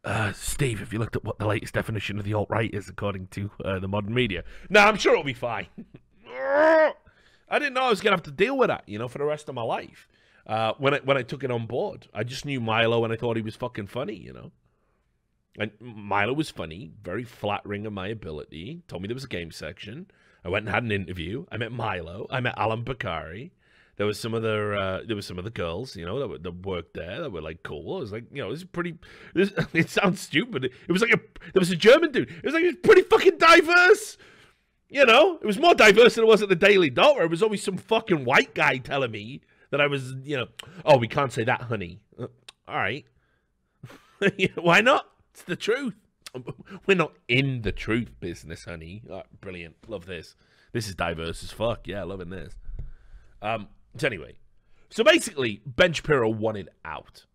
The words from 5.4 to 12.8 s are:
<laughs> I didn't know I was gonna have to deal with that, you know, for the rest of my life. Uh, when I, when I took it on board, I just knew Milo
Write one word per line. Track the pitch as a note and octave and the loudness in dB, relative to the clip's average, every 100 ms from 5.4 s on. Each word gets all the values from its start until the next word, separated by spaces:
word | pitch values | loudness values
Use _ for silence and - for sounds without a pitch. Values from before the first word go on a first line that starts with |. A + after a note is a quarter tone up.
| A#2+ G#2+ - - - - | -6 -6 -10 -16 -20 -20
<laughs> | _ _ - | _ _ -18
I | C4 C4+ C#4+ D#4 D#4+ D#4 - _ _ _ _ _ | -8 -2 4 6 6 4 -2 _ _ _ _ _
didn't | A#3 C#4+ | -2 0
know | B3+ | 0
I | C4 | 0
was | G3 | 2
gonna | G#3 F#3 | 2 0
have | |
to | - | -2
deal | C#3 A3 C#4 | -2 0 2
with | G#3 | 0
that, | A2+ - | 0 -8
you | G#2 | -10
know, | A#2+ | -10
for | - | -6
the | D3 | -4
rest | D3+ - | -4 -8
of | |
my | B2+ | -8
life. | A2+ F#3+ - - _ _ _ _ - | -6 -6 -8 -20 _ _ _ _ -6
Uh, | A2 A2 - | -2 -2 0
when | C#3 | 0
I, | C#3 | 0
when | B2+ C3+ | 0 -2
I | |
took | B2 C#3 | -2 -8
it | C3 | -6
on | A#2+ A2+ | -6 -6
board, | B2 G3+ F#2 _ | -6 -6 -10 _
I | - | -10
just | A#2+ A#2+ C#3+ | -8 -8 -8
knew | C3+ | -4
Milo | A2+ A2 | 0 2